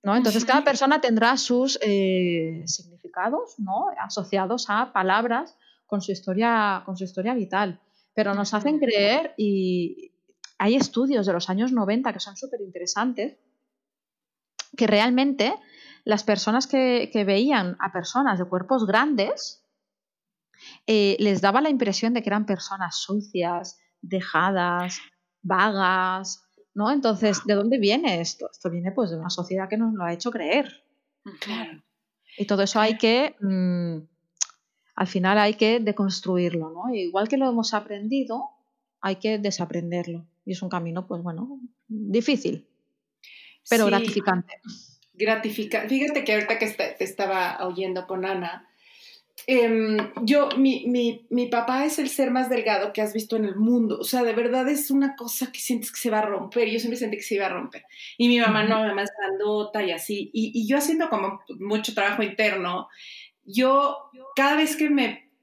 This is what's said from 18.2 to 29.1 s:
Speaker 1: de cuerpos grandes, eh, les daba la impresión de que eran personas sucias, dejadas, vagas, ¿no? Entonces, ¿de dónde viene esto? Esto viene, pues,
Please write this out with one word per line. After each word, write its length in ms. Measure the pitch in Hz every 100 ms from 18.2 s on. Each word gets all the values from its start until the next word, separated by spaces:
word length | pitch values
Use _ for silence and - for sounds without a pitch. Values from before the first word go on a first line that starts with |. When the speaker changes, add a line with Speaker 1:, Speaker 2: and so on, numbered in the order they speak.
| 277 185
Speaker 1:
de 60 |
cuerpos 400 | 180 180 185 262
grandes, 760 | 208 220 294 254 202 - - - _ _ _ _ _ _ _ _ _ _ - - -
eh, 280 | 220 202 196
les 220 | 208 185
daba 200 | 196 226
la 80 | 311
impresión 440 | 269 220 190 226
de 80 | 240
que 80 | -
eran 160 | 202
personas 520 | 208 185 - 190 175 -
sucias, 840 | - 208 202 180 170 175 185 - _ _
dejadas, 960 | 175 185 - 160 185 190 175 175 180 - - _ _ _
vagas, 1000 | 175 185 208 196 185 185 185 185 185 - _ _ _
¿no? 180 | 202 214
Entonces, 500 | 285 254 196 214 196
¿de 80 | 202
dónde 240 | 202 214 262
viene 420 | 196 247 320 175
esto? 280 | 165 - -
Esto 180 | - 175
viene, 220 | 175 180
pues, 200 | 196 202